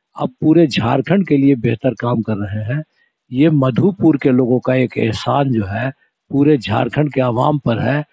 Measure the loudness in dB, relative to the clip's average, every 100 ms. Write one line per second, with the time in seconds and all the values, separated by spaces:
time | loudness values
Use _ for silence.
0 | _ -8 -8 -2 2 4 4 0 0 0
1 | 0 0 2 2 2 2 0 -2 -2 -2
2 | -4 -2 -2 -4 -4 -6 -6 -8 -8 _
3 | _ _ -8 0 2 2 0 0 0 2
4 | 0 2 2 2 2 0 0 0 0 -2
5 | -4 -4 -2 0 0 -2 -4 -6 -6 -10
6 | _ _ -6 0 2 2 0 -2 -2 -2
7 | -2 0 -2 0 0 0 -2 -2 -2 -2
8 | -6